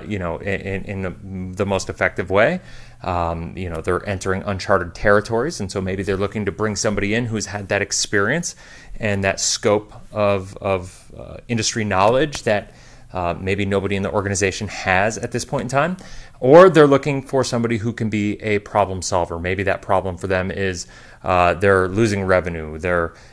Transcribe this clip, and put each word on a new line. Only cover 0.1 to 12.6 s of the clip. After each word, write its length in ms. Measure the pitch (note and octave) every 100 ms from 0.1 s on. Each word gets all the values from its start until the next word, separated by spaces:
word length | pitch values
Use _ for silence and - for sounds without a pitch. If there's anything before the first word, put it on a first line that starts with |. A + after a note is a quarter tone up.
| G#2
know, 200 | F2 E2
in, 240 | G2+ F#2+
in, 220 | F#2+ F#2+ F#2+
in 160 | G2
the, 520 | F#2+ E2 G2 F#2+ F#2 F#2
the 100 | G2
most 220 | F#2+ -
effective 420 | - F#2 - F#2
way. 300 | F#2+ A#2+ F3+ - - - -
Um, 520 | F2+ F2+ E2+ E2 E2 -
you 140 | F#2
know, 120 | D#2+
they're 260 | D#2+ F2+ -
entering 320 | F#2+ G2 F#2+
uncharted 520 | - F#2+ - G2 F2 -
territories, 640 | G#2+ G#2 G#2 A2+ C#3+ -
and 120 | F#2+
so 100 | G2+
maybe 200 | F#2+ G2
they're 160 | G2 F#2+
looking 280 | G2 A2+ G2
to 60 |
bring 240 | E2 G#2+ G#2
somebody 360 | A2+ G#2 G2+
in 120 | A2 A#2+
who's 200 | A2 G2+
had 220 | G#2 F#2+
that 160 | G2+
experience 720 | G2+ - - G#2 G2+ D#3 F3 - - - - -
and 240 | A2 G2+
that 160 | G2 -
scope 540 | - - A2+ G#2 - - -
of, 460 | G#2+ G#2 G2+ F#2+ -
of, 540 | G2+ F#2+ F2+ - - D2
uh, 220 | - D#2+ -
industry 360 | A2+ A2 A#2
knowledge 580 | G#2 F#2+ G2+ B2+ D3+ C#3+
that, 300 | - G#2